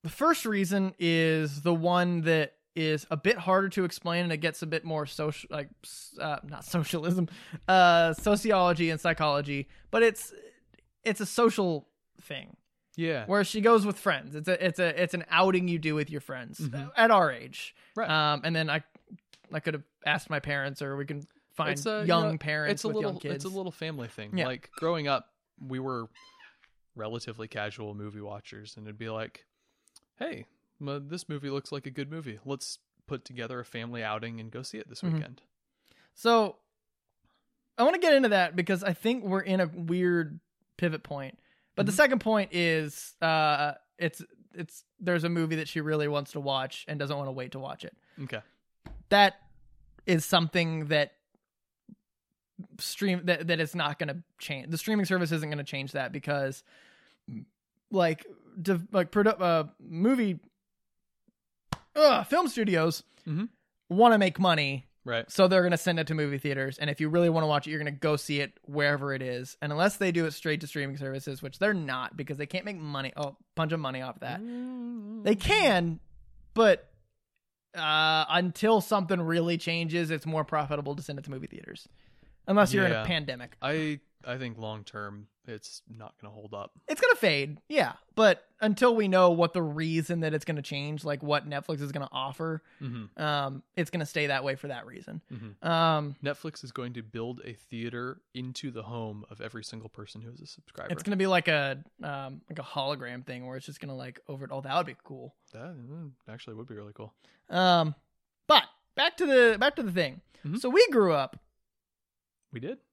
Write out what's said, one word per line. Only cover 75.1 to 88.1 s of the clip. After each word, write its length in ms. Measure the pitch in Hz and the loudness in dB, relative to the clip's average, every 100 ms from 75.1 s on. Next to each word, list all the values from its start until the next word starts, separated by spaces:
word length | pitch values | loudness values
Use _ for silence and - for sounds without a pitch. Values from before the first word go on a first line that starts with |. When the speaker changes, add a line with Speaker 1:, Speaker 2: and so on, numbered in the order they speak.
| 220 | -4
Speaker 1:
They 120 | 202 214 | 0 0
can, 640 | - 427 320 185 170 160 - - - - - | 2 4 6 4 2 -4 -12 -20 -20 -20 -6
but, 360 | 220 220 175 - _ _ _ _ _ _ _ _ 165 | 4 6 6 0 _ _ _ _ _ _ _ _ -4
uh, 500 | 156 156 156 156 156 | 2 4 4 4 4
until 520 | 170 180 - 214 220 | 2 0 0 4 4
something 400 | - 208 175 185 | 4 0 2 0
really 360 | 165 170 170 165 | 2 2 2 0
changes, 520 | - 170 165 170 160 | -2 -2 0 0 0
it's 140 | 160 160 | -2 -2
more 180 | 156 | -4
profitable 520 | 147 156 139 147 143 143 | -2 -2 -2 -4 -4 -8
to 60 | |
send 180 | 139 139 | -8 -10
it 60 | 143 | -10
to 60 | |
movie 160 | 135 - | -12 -12
theaters. 400 | - - - - _ _ _ - _ - | -14 -16 -18 -20 _ _ _ -20 _ 2
Unless 240 | 202 196 | 4 6
you're 120 | 196 190 | 6 4
in 60 | |
a 40 | 110 | 2
Speaker 2:
Yeah. 100 | 110 | 0
Speaker 1:
pandemic. 520 | 165 139 123 123 - | -2 -2 -8 -12 -6
Speaker 2:
I, 380 | 131 156 156 147 _ _ - | -2 -2 -2 -6 _ _ -10
I 120 | 123 | -8
think 200 | 127 110 | -8 -8
long 280 | 110 107 104 | -10 -10 -12
term, 420 | 107 104 104 107 _ - | -12 -10 -12 -18 _ -16
it's 360 | 110 - - _ | -14 -14 -18 _
not 260 | 113 107 _ | -20 -20 _
gonna 120 | 104 | -20
hold 200 | 107 104 | -18 -14
up. 180 | 104 101 _ - | -12 -12 _ -8
Speaker 1:
It's 120 | 415 | 2
gonna 140 | 508 - | 4 6
fade, 420 | 202 143 139 147 _ | 4 2 -2 -8 _
yeah. 260 | 294 147 - _ | 0 0 -2 _